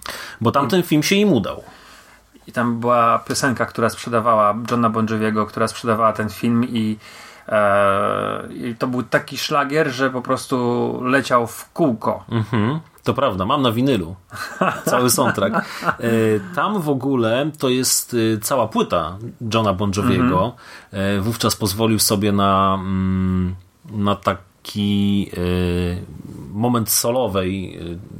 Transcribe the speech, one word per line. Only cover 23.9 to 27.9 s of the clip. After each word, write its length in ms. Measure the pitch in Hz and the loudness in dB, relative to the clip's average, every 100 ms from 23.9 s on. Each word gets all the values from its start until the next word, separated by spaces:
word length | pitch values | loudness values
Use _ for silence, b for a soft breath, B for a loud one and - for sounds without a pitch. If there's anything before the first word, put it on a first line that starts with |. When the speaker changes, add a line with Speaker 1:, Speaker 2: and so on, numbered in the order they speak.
Speaker 1:
na 240 | 107 101 98 | -2 0 0
taki, 1160 | - 95 - _ - 107 101 101 101 101 95 | -2 -4 -8 _ -10 -2 0 2 4 2 0
e, 60 | - 87 90 90 87 87 90 92 76 - - 71 | -2 0 0 0 0 -2 -4 -8 -14 -16 -14 -10
moment 360 | 98 120 120 104 | -2 0 0 0
solowej, 920 | - 117 127 113 95 92 98 92 85 85 | 0 0 0 0 0 -2 -4 -6 -10 -10